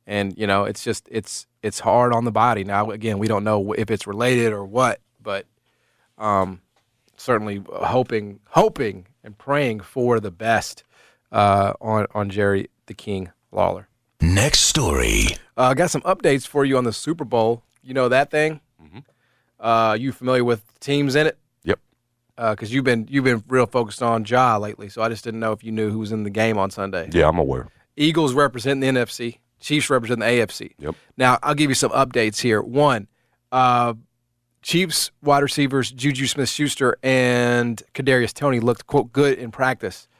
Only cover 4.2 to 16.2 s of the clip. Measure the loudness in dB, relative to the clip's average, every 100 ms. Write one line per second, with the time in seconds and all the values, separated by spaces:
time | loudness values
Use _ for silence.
4.2 | 0 2 2 -2 -4 0 0 0 _ _
5.2 | -8 -8 -8 _ _ _ _ _ _ -6
6.2 | 0 0 0 -4 _ _ _ _ _ -10
7.2 | -2 -2 -2 -8 -10 -6 -2 0 0 -4
8.2 | -6 -12 _ 2 2 0 -6 -8 -14 _
9.2 | -20 -14 -4 -2 0 -4 -6 -2 2 2
10.2 | 0 -4 0 0 0 -10 _ _ _ _
11.2 | _ 2 4 4 2 -2 -2 0 0 -2
12.2 | -2 0 2 2 -2 _ -20 -14 -8 -6
13.2 | -8 -14 _ -2 0 -2 -10 _ _ _
14.2 | 2 4 2 2 2 0 0 0 0 2
15.2 | 0 -2 -8 0 2 2 0 -2 -2 0